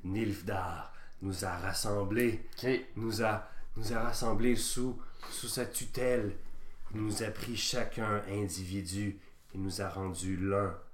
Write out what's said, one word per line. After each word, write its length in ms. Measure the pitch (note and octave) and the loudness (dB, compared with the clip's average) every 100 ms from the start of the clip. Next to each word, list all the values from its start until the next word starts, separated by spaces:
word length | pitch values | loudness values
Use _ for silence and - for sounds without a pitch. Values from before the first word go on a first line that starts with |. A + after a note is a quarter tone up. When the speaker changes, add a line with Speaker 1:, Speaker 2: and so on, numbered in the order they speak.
Speaker 1:
Nilfgaard 880 | F2+ G#2 A2 F#2+ F#2 G2 F2 F2 - - - - | -2 0 0 0 -2 -2 -2 -4 -6 -8 -10 -6
nous 220 | G2 F#2 | -4 -2
a 60 | F#2+ F2+ | -2 -2
rassemblés, 880 | F2+ F2+ G#2 G2+ G2 A2 A#2+ F2+ - - | -2 0 2 2 2 4 4 2 -4 -2
Speaker 2:
Ok. 60 | B2+ C3 - - | 0 0 0 -4
Speaker 1:
nous 260 | A2 A2 | -2 2
a, 260 | A2 G#2 - - - - | 2 2 -2 -4 -2 0
nous 160 | A2 | 2
a 60 | A#2 | 2
rassemblés 560 | A2 - A#2 A2+ A#2+ A#2+ | 4 4 4 6 6 6
sous, 420 | - - B2+ - - - - | 4 2 0 0 -6 -6 -8
sous 160 | - A#2+ | -6 -4
sa 160 | - | -2
tutelle. 680 | A#2+ - A#2 - B2 B2 G#2 F2+ - - - - - | -2 -2 -2 0 4 4 2 -2 -4 -4 -4 -4 -4
Il 60 | G#2 | 0
nous 200 | G#2+ G2 | 0 0
a 60 | A2 | -2
pris 280 | F#2 F#2 A#2 | -2 -4 -2
chacun 640 | - B2+ G#2+ - A2 G#2 G2+ | 0 2 2 0 0 0 0
individu 880 | G2+ G2+ F2+ F2+ G2 F2 G2 G2+ F#2+ - - - | -2 -2 -2 -4 -4 -2 -2 -2 -4 -14 -20 -12
et 40 | G2+ | -4
nous 220 | F#2+ F#2 | -4 -2
a 80 | F#2+ | -4
rendus 480 | F#2+ F#2+ F2+ F#2+ F#2 | -2 -4 -2 -2 0
l'un 380 | F#2+ G2 G2 E2+ - | 2 2 2 -2 -12